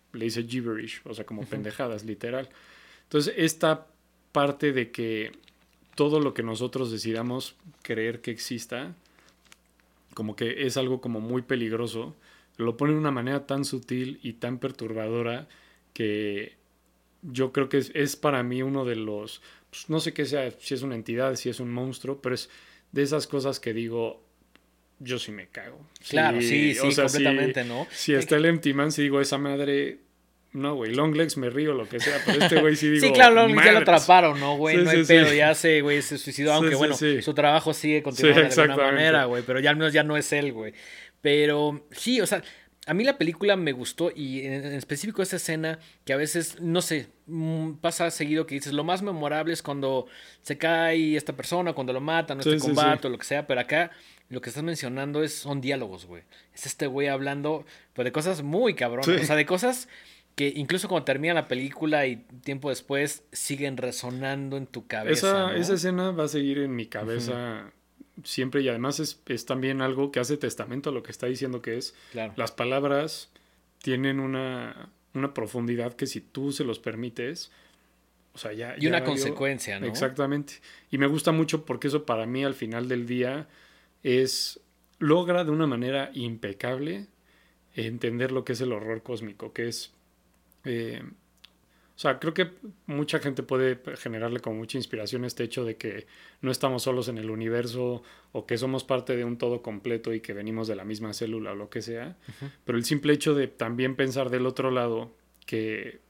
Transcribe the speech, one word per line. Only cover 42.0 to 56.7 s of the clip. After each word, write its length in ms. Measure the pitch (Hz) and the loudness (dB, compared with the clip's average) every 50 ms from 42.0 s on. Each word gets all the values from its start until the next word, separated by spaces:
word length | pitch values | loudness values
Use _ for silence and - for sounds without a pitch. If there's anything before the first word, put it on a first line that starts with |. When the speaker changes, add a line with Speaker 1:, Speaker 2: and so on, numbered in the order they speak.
| - 226 247 247 | -2 0 2 2
Speaker 2:
o 60 | 190 170 | 2 2
sea, 160 | 214 175 - - - - - _ _ _ - | 0 -2 -4 -10 -20 -20 -20 _ _ _ -6
a 80 | - 156 | -2 0
mí 100 | 185 233 | 2 2
la 140 | 269 269 277 | 2 2 2
película 400 | 165 165 165 - 202 202 196 190 | 0 -2 -2 0 2 2 2 2
me 160 | 170 151 135 | 2 -2 -2
gustó 380 | 123 120 - - - 165 175 - | -4 -6 -10 -4 -2 -2 -2 -2
y 260 | - 147 131 131 135 131 | -4 -8 -6 -6 -6 -6
en, 80 | 135 135 | -4 -6
en 200 | 139 139 143 143 | -6 -6 -6 -8
específico 480 | 143 131 - 147 139 - 208 214 - | -8 -6 -6 -6 -6 -6 -6 -2 -2
esa 140 | 190 185 - | -2 -2 -2
escena 440 | 170 - - 160 160 160 160 160 160 - - _ _ _ | -6 -4 -4 -4 -2 -2 -4 -6 -6 -12 -20 _ _ _
que 80 | - 135 | -2 0
a 40 | 139 | 0
veces, 440 | 151 151 151 170 165 160 - - | 0 0 -2 -2 -2 -4 -6 -6
no 200 | 175 170 165 180 | -4 0 0 0
sé, 260 | 170 - 160 151 120 - _ _ _ | 0 0 -2 -4 -4 -8 _ _ _
mm, 480 | - 160 165 160 160 160 160 160 160 151 151 | -10 -8 -4 -4 -2 -2 -2 -4 -6 -6 -2
pasa 280 | - 170 165 - 175 170 | -2 -2 0 0 -2 -2
seguido 340 | 160 - 160 147 151 156 156 | 0 -2 -2 0 0 0 0
que 100 | 160 143 | -2 -4
dices, 160 | 139 139 139 | -8 -6 -4
"Lo 140 | 139 147 147 | -2 -2 0
más 160 | 165 180 185 | 0 -2 -2
memorable 500 | 196 202 185 160 147 147 147 156 156 165 | -2 -4 -4 -4 -2 -2 -2 -2 -2 -2
es 100 | 165 156 | -4 -4
cuando 440 | - - 143 139 139 135 135 131 127 - - - - - - _ | -4 -6 -6 -2 -2 0 0 0 -2 -4 -12 -20 -20 -20 -20 _
se 160 | _ - 147 135 | _ -8 -6 -2
cae 600 | - 160 170 165 165 165 165 165 160 156 151 147 | 2 2 2 4 4 2 2 2 2 2 0 0
esta 180 | 143 - 139 | -2 -4 -8
persona, 380 | 135 131 - 170 175 180 170 156 | -8 -6 -4 -2 0 0 0 -2
cuando 180 | - 131 127 | -4 -4 -4
lo 80 | 127 131 | -4 -4
matan, 400 | 139 151 165 165 160 143 139 135 | -2 0 0 0 0 -2 -6 -2
o 40 | 135 | 2
Speaker 1:
Sí, 60 | 156 | 2
Speaker 2:
este 40 | 151 | 2
Speaker 1:
sí, 60 | 156 | 2
sí. 60 | 147 151 | 2 2
Speaker 2:
combate, 400 | 147 143 151 151 151 147 - 135 | 4 4 6 4 4 2 0 -4
o 20 | |
lo 80 | 120 113 | -6 -6
que 80 | - | -6
sea", 200 | - 139 147 147 | -4 -4 -4 0
pero 140 | - 135 123 | 0 -2 -2
acá 320 | 120 - 147 156 - - - - - - - _ _ _ | 0 0 0 0 0 0 -4 -16 -20 -20 -20 _ _ _
lo 100 | 123 127 | -12 -10
que 80 | - 120 | -10 -8
estás 140 | 117 143 151 | -8 -6 -6
mencionando 580 | 165 165 147 143 123 123 135 139 143 143 151 156 | -6 -6 -4 -6 -6 -6 -4 -6 -4 -2 -2 -2
es, 100 | 151 147 | -2 -4
son 260 | - - 143 143 139 | -8 -6 -6 -6 -4
diálogos, 460 | 127 135 139 135 120 101 92 90 87 | -2 -2 -2 -2 -4 -8 -10 -14 -16
güey. 180 | 87 87 85 - _ _ - _ _ _ | -18 -18 -18 -20 _ _ -20 _ _ _
Es 120 | - - | -14 -12
este 220 | 135 | -12